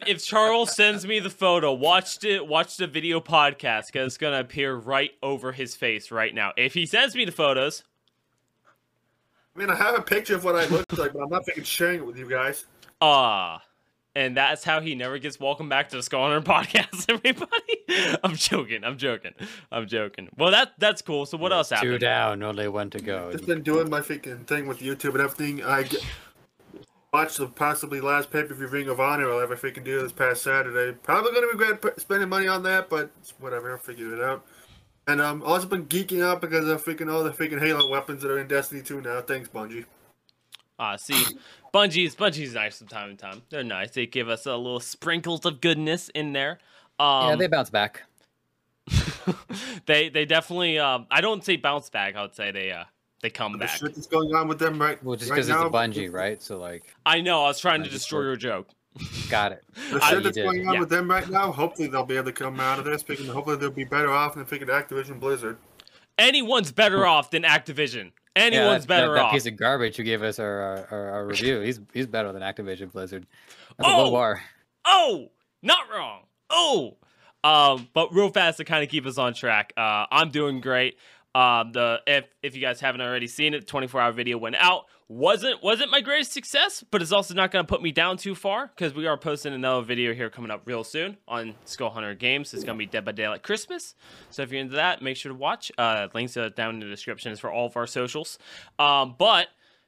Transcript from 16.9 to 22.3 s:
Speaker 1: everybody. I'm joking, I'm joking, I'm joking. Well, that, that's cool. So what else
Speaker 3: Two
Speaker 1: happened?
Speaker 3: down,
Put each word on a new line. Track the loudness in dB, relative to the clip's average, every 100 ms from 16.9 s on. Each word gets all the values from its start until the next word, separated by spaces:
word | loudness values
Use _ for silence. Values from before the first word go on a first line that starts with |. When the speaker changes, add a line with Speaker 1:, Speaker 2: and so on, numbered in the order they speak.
| -2 -2
Speaker 1:
everybody. | 2 2 0 -2 -4 -2 -4 -2 0 0 0
I'm | -2 0
joking, | 0 0 -2 -4 -6
I'm | -4
joking, | -2 -2 -6 -14 -14 -16 -8
I'm | -6 -4
joking. | -2 -4 -6 -12 0
Well, | 4
that, | 6 4 2
that's | 0 0
cool. | -2 -4 -4
So | -4
what | 0
else | 2 2
Speaker 3:
Two | 2
Speaker 1:
happened? | 2 2
Speaker 3:
down, | 2 2 2